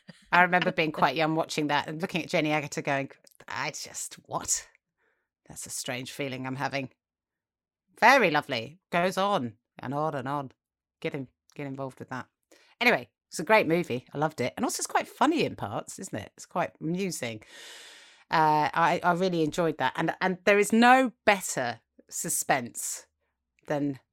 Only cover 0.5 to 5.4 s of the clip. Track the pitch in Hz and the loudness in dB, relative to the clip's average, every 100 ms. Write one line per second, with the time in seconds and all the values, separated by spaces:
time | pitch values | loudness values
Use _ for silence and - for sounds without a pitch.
0.5 | 180 175 175 156 - 156 135 156 160 - | 4 2 0 0 2 2 2 0 0 -2
1.5 | - 147 147 - 156 180 175 180 175 147 | -2 0 0 -2 -6 -4 -4 -2 0 2
2.5 | 151 147 - 151 139 135 - _ _ - | 0 -2 -6 -2 -2 -4 -12 _ _ -12
3.5 | 117 147 - - - - - - 147 - | -8 -8 -8 -12 -12 -14 -14 -10 -8 -4
4.5 | - - _ _ _ _ _ _ _ | -4 -6 _ _ _ _ _ _ _